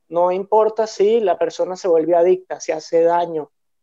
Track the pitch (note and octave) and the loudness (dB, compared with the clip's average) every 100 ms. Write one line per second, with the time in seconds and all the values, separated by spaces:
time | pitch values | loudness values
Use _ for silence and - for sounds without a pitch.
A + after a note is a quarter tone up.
0 | - E3 F3+ F#3 G3 G#3+ A3 A3 A3 - | -8 -2 0 -2 0 2 2 0 -4 0
1 | G3+ A#3 G#3 E3 E3+ - E3+ F#3 G3 E3 | 2 2 0 0 -2 -4 -6 -4 0 0
2 | D#3+ E3+ F3 F#3 - D3 - D#3 - E3+ | 2 2 4 2 -2 -12 -8 -8 -2 0
3 | E3 E3+ F3 D#3+ D3+ _ _ _ | 2 2 -2 -6 -10 _ _ _